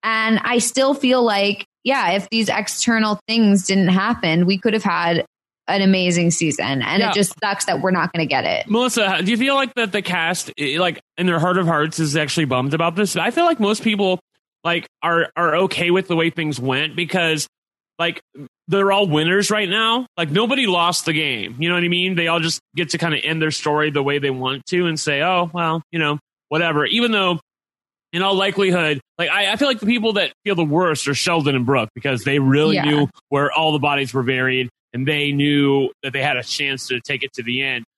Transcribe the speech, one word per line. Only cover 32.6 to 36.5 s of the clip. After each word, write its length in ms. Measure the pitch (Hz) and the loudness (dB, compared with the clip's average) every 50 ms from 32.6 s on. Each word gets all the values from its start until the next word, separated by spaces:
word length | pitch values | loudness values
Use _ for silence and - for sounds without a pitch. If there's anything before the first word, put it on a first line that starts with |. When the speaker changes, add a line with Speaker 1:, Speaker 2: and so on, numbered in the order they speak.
| 151 156 151 | 4 4 4
Speaker 1:
Yeah. 80 | 147 143 | 2 2
Speaker 2:
knew 240 | 147 151 147 147 139 - - _ _ | 2 2 2 2 0 -2 -12 _ _
where 240 | 139 139 143 143 - | 0 0 0 0 0
all 200 | 156 160 156 151 | 0 0 0 0
the 60 | 151 | 0
bodies 360 | 135 147 143 139 139 127 - | 0 0 0 0 -2 -2 -2
were 80 | 139 127 | -4 -2
buried 480 | 117 131 127 127 127 131 131 127 120 _ _ _ _ _ | 0 0 0 0 0 0 -2 -2 -4 _ _ _ _ _
and 120 | 120 131 | -6 -2
they 260 | 139 151 147 147 143 143 | -2 -2 -2 -2 -2 0
knew 580 | 143 143 147 147 143 143 139 139 139 135 127 - _ - | 0 0 2 2 2 2 4 2 2 0 0 -4 _ -12
that 100 | 135 123 | -8 -6
they 80 | 139 131 | -2 -2
had 140 | 147 139 123 | -2 -2 -2
a 40 | 120 | -4
chance 460 | - | -6